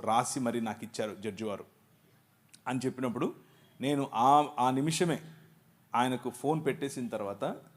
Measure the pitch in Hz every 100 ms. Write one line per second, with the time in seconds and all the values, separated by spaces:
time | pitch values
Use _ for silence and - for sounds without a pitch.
0 | 110 117 120 143 120 117 113 104 107 -
1 | 107 95 107 98 110 95 - _ _ _
2 | _ _ _ _ _ - 127 127 127 -
3 | 127 117 202 - - - - - 135 143
4 | 135 110 131 147 143 - 127 131 156 160
5 | 170 147 - - - _ _ _ _ 117
6 | 127 127 123 - 139 156 143 120 139 135
7 | 120 110 101 101 139 277 -